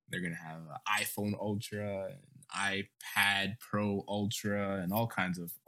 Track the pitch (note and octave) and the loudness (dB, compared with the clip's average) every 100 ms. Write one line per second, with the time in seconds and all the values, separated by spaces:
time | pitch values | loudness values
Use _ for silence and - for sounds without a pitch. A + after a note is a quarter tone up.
0 | - F#2 F2 E2 E2 D#2+ E2 C#2+ - G#2+ | -6 -2 -2 -4 -8 -10 -10 -4 0 2
1 | G#2+ - G#2 G2+ G2+ G#2 - G#2 G#2 G2 | 2 0 0 0 0 -2 -2 -4 -2 -2
2 | F#2+ F#2+ - - - F#2+ G2 G2 G2 - | -4 -8 -18 -20 -8 -2 0 0 -4 -10
3 | - G#2 G2+ G2 G2 G#2+ - G#2 G#2 G2 | -2 4 4 4 2 -2 -2 2 4 2
4 | - G2+ G2+ - G#2+ G2+ G2 G2 F2 G#2+ | 0 0 2 0 0 0 0 0 2 2
5 | A#2 - F#2 F2+ E2+ - | 2 2 0 0 -4 -10